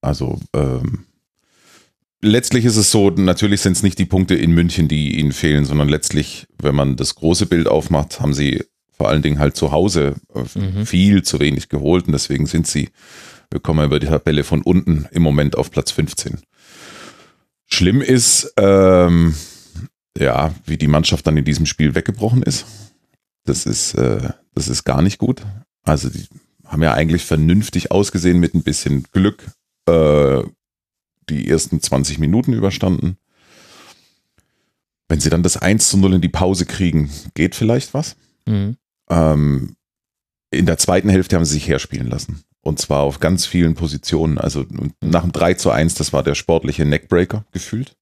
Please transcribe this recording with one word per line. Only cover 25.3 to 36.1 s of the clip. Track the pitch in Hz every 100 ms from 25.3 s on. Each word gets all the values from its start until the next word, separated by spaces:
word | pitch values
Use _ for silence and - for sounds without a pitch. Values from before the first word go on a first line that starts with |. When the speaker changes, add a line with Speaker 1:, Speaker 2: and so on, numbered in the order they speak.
| 131 104 101 _ _
Speaker 1:
Also | - 76 -
die | - - - _ _
haben | _ 76
ja | 80
eigentlich | 60 80 85
vernünftig | - 80 78 95 107 92 -
ausgesehen | 98 101 92 90 87
mit | 85
ein | 87
bisschen | 76 73 - 69 -
Glück, | 98 98 - - _ _ _ -
äh, | 82 78 73 71 67 - _ _ _ _ _ _ _ -
die | 76 -
ersten | 80 - 78
zwanzig | - 67 71 73
Minuten | 76 104 123
überstanden. | 113 98 - 95 87 87 95 _ _ _ _ - - - - _ _ _ _ _ _ _ _ _ _ _
Wenn | 80
sie | 78
dann | 80
das | 90 -
eins | 90 107 -
zu | 98
null | 95